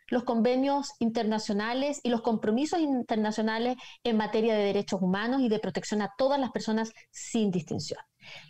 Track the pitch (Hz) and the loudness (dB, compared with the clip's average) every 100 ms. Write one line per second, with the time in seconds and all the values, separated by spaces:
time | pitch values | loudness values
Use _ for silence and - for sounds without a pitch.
0 | - 247 240 233 226 254 277 277 262 - | -4 -2 0 2 2 2 2 0 -2 -2
1 | 233 233 214 214 - 202 220 254 285 277 | -2 0 0 0 -2 -2 -2 -2 -2 -2
2 | 240 240 233 220 214 226 302 359 302 262 | -2 0 0 0 2 0 2 0 2 0
3 | 233 226 214 214 220 226 247 254 - - | 0 0 0 0 0 0 -2 -4 -8 -6
4 | 240 220 208 220 226 214 202 196 196 190 | 0 0 2 2 2 4 2 0 0 0
5 | 185 196 233 269 240 214 196 - - 214 | 0 0 0 2 2 0 -2 -4 -2 -2
6 | 202 - 262 277 254 214 220 220 226 - | -2 0 2 2 0 -2 0 0 -2 -8
7 | - - - 233 208 180 - 151 151 - | -20 -16 -4 0 2 0 -2 -6 -6 -10
8 | - _ - - | -14 _ -20 -20